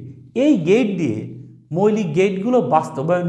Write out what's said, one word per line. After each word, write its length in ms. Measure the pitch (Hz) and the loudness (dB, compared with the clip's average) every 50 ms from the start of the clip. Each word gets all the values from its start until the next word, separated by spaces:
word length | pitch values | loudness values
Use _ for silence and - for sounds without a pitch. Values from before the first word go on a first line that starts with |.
| - - - - - - - 226 269 | -14 -16 -18 -20 -18 -8 -2 0 2
এই 100 | 302 285 190 151 165 | 4 4 2 4 2
গেট 180 | 196 240 254 208 190 170 | 2 4 2 0 -2 -2
দিয়ে 180 | 165 127 107 107 - - - - - - - - _ - 151 | -2 -2 -4 -4 -8 -10 -12 -16 -18 -20 -20 -20 _ -6 -2
মৌলিক 340 | 175 202 214 214 226 208 165 143 175 | 0 2 2 2 0 -2 -2 0 2
গেটগুলো 380 | 190 208 190 185 190 247 254 247 156 - 151 | 0 0 0 -2 -2 0 0 2 2 2 2
বাস্তবায়ন 540 | 156 - - - - - 165 180 180 175 | 0 0 0 -6 -6 -2 0 0 0 0